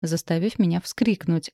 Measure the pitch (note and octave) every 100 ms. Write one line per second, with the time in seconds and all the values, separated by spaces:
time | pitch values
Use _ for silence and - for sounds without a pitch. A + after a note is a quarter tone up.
0 | E3 E3 - E3 G3+ - F#3 E3+ - -
1 | - G3 - E3 -